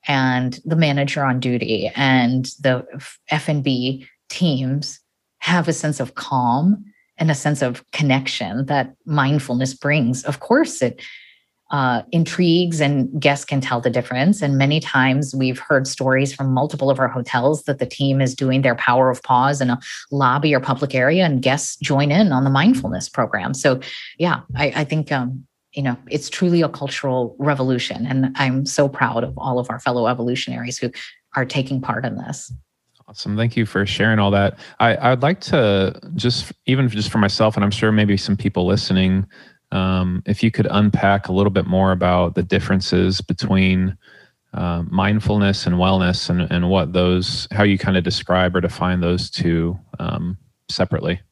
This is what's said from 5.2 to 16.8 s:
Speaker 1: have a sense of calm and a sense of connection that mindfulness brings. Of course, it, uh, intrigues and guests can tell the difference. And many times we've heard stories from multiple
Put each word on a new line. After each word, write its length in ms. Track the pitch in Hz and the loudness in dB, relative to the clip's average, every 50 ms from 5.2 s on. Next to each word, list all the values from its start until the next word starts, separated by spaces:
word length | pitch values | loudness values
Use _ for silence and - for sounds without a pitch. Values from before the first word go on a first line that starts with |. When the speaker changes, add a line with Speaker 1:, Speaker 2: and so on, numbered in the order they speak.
| _ _ _ _ | _ _ _ _
Speaker 1:
have 280 | - - 175 180 165 | -4 0 0 0 0
a 60 | 170 | 0
sense 260 | 160 - - 151 147 - | -2 -2 -2 -4 -4 -4
of 160 | 131 - _ | -6 -8 _
calm 720 | - - - 139 131 123 120 117 135 160 190 208 - - - _ _ _ _ _ | -14 -10 -4 -2 -2 0 0 0 2 2 2 2 0 -2 -18 _ _ _ _ _
and 140 | - 170 160 | -2 0 0
a 40 | 151 | 0
sense 280 | 135 - 147 147 139 | 0 -2 -2 -2 0
of 280 | 143 123 123 - _ _ | -2 -4 -4 -6 _ _
connection 720 | - - 160 139 131 135 131 - - - 117 92 98 120 139 | -4 -2 2 2 2 2 0 -4 -6 -6 -6 -6 -4 -4 -2
that 280 | 131 147 139 127 - - _ _ | 0 0 -2 -2 -4 -8 _ _
mindfulness 680 | - 151 147 135 135 147 147 135 - 123 123 131 131 | -4 0 0 2 2 2 0 0 -2 -2 -2 -2 -2
brings. 520 | 135 - - 143 147 156 127 117 127 127 - | -4 -4 -2 0 2 2 2 2 0 -2 -2
Of 160 | - 143 - | -6 -6 -6
course, 420 | - - 214 285 320 - - - | 0 2 2 2 2 0 0 -2
it, 180 | 131 120 - - - - - - - - _ _ _ _ _ _ _ _ | -2 -2 -2 -6 -18 -20 -20 -20 -20 -20 _ _ _ _ _ _ _ _
uh, 320 | - 143 131 127 123 117 - - | -2 0 0 2 0 -2 -2 -2
intrigues 680 | - 165 165 - - - 180 170 165 175 180 175 165 156 | 0 0 0 0 0 0 2 4 4 4 2 2 0 0
and 360 | 151 139 147 139 127 131 - 156 | 0 2 2 2 0 0 -2 0
guests 280 | 139 143 143 135 - | 2 2 0 0 -4
can 140 | - 147 139 | -4 -4 -2
tell 200 | 131 - 127 120 | -2 -2 -4 -2
the 80 | 120 127 | -2 0
difference. 540 | 113 123 120 - 123 127 139 180 208 - | -2 -2 -4 -2 -2 0 2 2 2 2
And 160 | 160 143 139 135 | 2 0 2 2
many 200 | 135 139 151 160 | 2 2 2 0
times 560 | 151 - - 135 131 131 131 139 147 135 - | -2 0 2 2 4 4 2 2 0 -2 -2
we've 240 | 135 131 127 123 127 | -2 0 -2 -2 -4
heard 280 | - - 156 135 131 | -2 0 0 0 0
stories 480 | 131 - - 135 131 131 131 139 135 135 | -2 -6 -4 0 2 2 2 2 -2 -2
from 180 | - 135 135 | -4 -2 0
multiple 380 | 131 135 143 151 - 143 | 0 0 0 -2 -2 -2